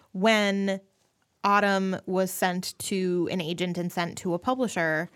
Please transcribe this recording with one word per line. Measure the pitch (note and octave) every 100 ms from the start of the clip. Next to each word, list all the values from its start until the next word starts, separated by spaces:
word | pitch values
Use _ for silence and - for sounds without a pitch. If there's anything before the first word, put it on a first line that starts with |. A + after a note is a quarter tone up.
| _
when | F#3 G#3+ A3 G3+ G3 G3 F#3+ - _ _ _ _ _
Autumn | G3+ G3+ G3+ G3 F#3+ F#3 -
was | F#3 F#3
sent | - F#3 F3+ - -
to | - G3 F#3 F3+ E3+
an | F#3
agent | D#3+ F3 F3+ F3
and | F3
sent | F3+ E3+ -
to | F#3
a | E3+
publisher, | B3+ C4 A#3 F#3 E3 D#3 F3